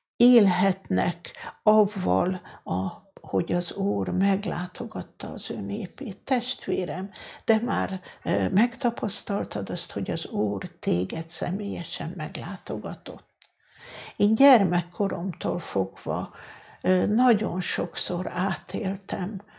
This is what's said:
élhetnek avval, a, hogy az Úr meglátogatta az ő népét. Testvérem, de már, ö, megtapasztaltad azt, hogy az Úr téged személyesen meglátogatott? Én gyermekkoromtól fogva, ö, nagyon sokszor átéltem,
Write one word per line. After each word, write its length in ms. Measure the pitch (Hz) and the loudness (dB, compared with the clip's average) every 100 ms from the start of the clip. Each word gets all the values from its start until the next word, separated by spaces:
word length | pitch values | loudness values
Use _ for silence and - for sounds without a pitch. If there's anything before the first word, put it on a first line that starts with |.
| _ - | _ 4
élhetnek 1160 | 240 247 202 175 196 185 - 185 185 - - - - - | 8 8 6 4 2 0 0 0 0 -2 -8 -14 -14 -2
avval, 760 | - 214 208 202 180 185 185 185 - - | 4 6 4 2 0 2 2 -2 -8 -14
a, 100 | - 180 190 - - - | -4 -2 -2 -6 -14 -20
hogy 320 | - 190 175 | -4 -2 0
az 200 | 180 180 | 0 -2
Úr 360 | - 196 202 185 | -2 -2 0 0
meglátogatta 1200 | 180 196 196 208 151 180 - 233 190 - - - | 2 2 2 -2 -6 -6 -8 -8 -8 -10 -10 -10
az 180 | - - | -8 -8
ő 100 | 233 | -6
népét. 580 | 196 208 196 - 240 196 | -6 -6 -8 -8 -10 -8
Testvérem, 920 | - 254 - - - - 180 151 196 - - - | -2 -2 -2 -6 -4 -2 -2 -6 -8 -12 -16 -4
de 160 | - 220 | 2 2
már, 360 | 233 180 185 190 - - | 2 0 -2 -4 -10 -8
ö, 240 | - 196 190 | -2 0 2
megtapasztaltad 1200 | 190 240 - 240 233 214 - - 202 202 208 196 | 4 2 2 -2 0 -4 -4 -4 -4 -4 -6 -4
azt, 220 | 180 - | -6 -6
hogy 180 | - 190 | -6 -4
az 160 | 165 - | -4 -4
Úr 420 | 214 208 202 180 | -2 -2 -2 -8
téged 600 | - - 175 185 175 165 | -6 0 0 0 -4 -6
személyesen 840 | - 156 190 202 180 170 - 156 - | -4 -2 -2 -4 -6 -6 -8 -6 -6
meglátogatott? 1080 | 151 - 123 190 - - 190 170 - - - _ - _ _ - - - - - | -8 -6 -8 -8 -8 -6 -6 -10 -12 -14 -18 _ -20 _ _ -20 -18 -16 -10 0
Én 180 | 208 | 2
gyermekkoromtól 1200 | 220 277 240 190 175 165 - 196 190 185 165 208 180 | 8 8 8 6 2 0 -2 -2 -2 -6 -4 -4 -4
fogva, 760 | - - 185 - - 160 185 - - - - - | -2 -2 -2 -4 -4 -4 -4 -10 -18 -20 -20 -4
ö, 240 | 185 185 196 | 2 2 4
nagyon 540 | 214 254 208 202 175 | 4 6 4 2 -2
sokszor 640 | - - 190 - - 175 185 | -2 -2 -4 -4 -4 -4 -4
átéltem, 1120 | 180 190 165 - - 185 196 - 208 185 196 - | -2 -2 -2 -4 -4 -4 -4 -6 -4 -4 -6 -12